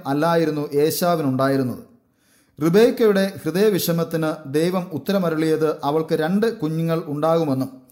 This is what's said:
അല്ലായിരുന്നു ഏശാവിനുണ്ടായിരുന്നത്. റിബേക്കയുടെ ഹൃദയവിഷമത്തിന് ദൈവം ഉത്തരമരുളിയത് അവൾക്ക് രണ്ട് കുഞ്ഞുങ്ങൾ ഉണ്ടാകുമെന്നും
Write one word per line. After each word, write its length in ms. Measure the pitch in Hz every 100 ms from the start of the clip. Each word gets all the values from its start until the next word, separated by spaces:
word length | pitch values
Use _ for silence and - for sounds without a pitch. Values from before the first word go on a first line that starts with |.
| 135
അല്ലായിരുന്നു 580 | 143 160 165 156 151 147 143
ഏശാവിനുണ്ടായിരുന്നത്. 1080 | 156 160 180 170 143 131 135 135 123 107 - _ _ _ _ _ _ -
റിബേക്കയുടെ 640 | 151 190 240 254 220 196 196 -
ഹൃദയവിഷമത്തിന് 960 | 160 165 214 180 - 170 165 165 156 - 139
ദൈവം 360 | 143 170 185 175
ഉത്തരമരുളിയത് 760 | 156 - 196 170 156 160 156 156 151
അവൾക്ക് 320 | 143 151 160 156
രണ്ട് 320 | 156 196 233
കുഞ്ഞുങ്ങൾ 460 | 226 156 160 165 165 160
ഉണ്ടാകുമെന്നും 640 | 143 156 165 156 131 131 - -